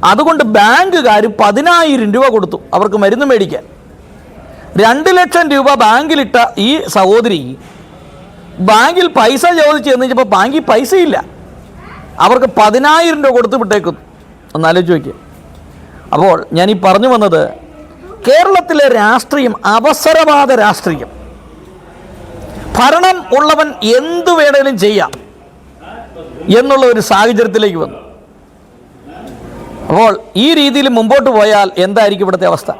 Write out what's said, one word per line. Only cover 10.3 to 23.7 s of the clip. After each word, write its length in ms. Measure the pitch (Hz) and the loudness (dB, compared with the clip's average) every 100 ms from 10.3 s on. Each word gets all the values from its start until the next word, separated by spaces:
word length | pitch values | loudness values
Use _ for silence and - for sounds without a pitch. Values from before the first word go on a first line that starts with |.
ബാങ്കിൽ 280 | 196 214 285 - | 0 0 -2 0
പൈസയില്ല, 460 | 226 262 381 339 226 - - - - - - - - - - 185 | -2 0 0 0 -2 -6 -16 -20 -20 -20 -20 -20 -20 -20 -2 2
അവർക്ക് 220 | 254 254 - | 2 0 2
പതിനായിരം 600 | 214 226 285 320 339 320 | 2 2 2 2 2 0
രൂപ 80 | 277 247 | 0 2
കൊടുത്ത് 200 | 233 254 | 0 -2
വിട്ടേക്കുന്നു. 380 | 220 208 165 165 - - - - - | -2 -2 -2 -10 -14 -20 -20 -20 -12
ഒന്ന് 140 | 151 160 | -4 0
ആലോചിച്ച് 260 | 170 175 170 | 0 0 -2
നോക്കിയേ. 200 | 151 - - - - - - - - - - | -4 -16 -20 -20 -20 -20 -20 -20 -20 -20 -6
അപ്പോൾ 220 | - 190 165 175 160 | -2 0 0 -2 -2
ഞാൻ 80 | 185 | -2
ഈ 20 | 208 190 | 0 0
പറഞ്ഞു 220 | 190 247 254 | 0 2 0
വന്നത്, 260 | 208 165 151 - - - - - - - - | 2 0 -2 -6 -20 -20 -20 -20 -20 -8 2
കേരളത്തിലെ 580 | 294 370 381 349 311 277 233 | 2 4 0 0 0 2 2
രാഷ്ട്രീയം 520 | 208 240 - 294 254 208 190 220 | 2 0 -2 -4 -2 -4 -2 0
അവസരവാദ 760 | 247 302 - 320 311 285 277 254 | 0 0 0 2 2 2 2 2
രാഷ്ട്രീയം, 460 | 208 196 - 156 117 - - - - - - - - - - - - - - - - - | 2 -2 -4 -8 -10 -18 -20 -20 -20 -20 -20 -20 -20 -20 -20 -20 -20 -18 -16 -16 -8 0
ഭരണം 400 | 247 311 370 370 311 254 | 2 2 2 0 -2 -2
ഉള്ളവൻ 320 | 302 302 311 | 0 0 -2